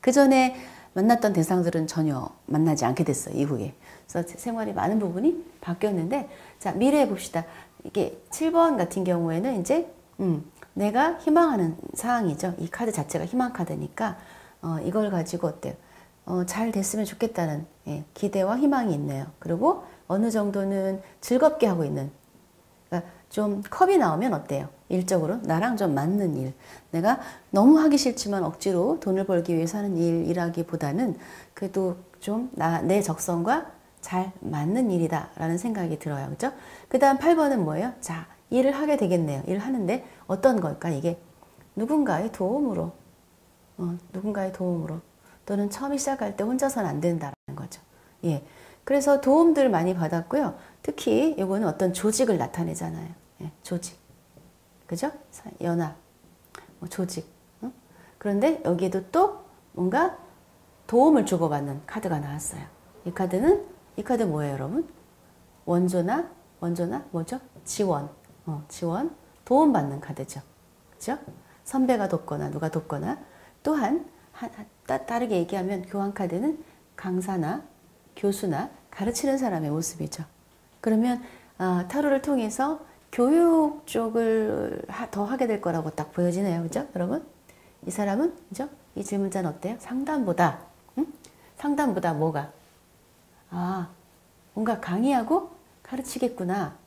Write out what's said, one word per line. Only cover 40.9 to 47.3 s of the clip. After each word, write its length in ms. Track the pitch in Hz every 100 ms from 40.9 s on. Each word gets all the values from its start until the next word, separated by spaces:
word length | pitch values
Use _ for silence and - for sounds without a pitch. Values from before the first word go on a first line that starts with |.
| 143 170 170 - - - - - -
누군가의 560 | 226 302 262 165 214
도움으로, 600 | - 185 262 285 180 165 - - _ _ _ _ _ _ -
어, 200 | 175 175 -
누군가의 400 | 185 208 202 190
도움으로 460 | 185 180 175 160 160 - _ - -
또는 240 | - 202 202
처음에 300 | 202 277 285
시작할 380 | 277 269 208 202
때 80 |
혼자서는 440 | 208 254 269 269 185
안 120 | 143
된다라는 560 | 170 170 147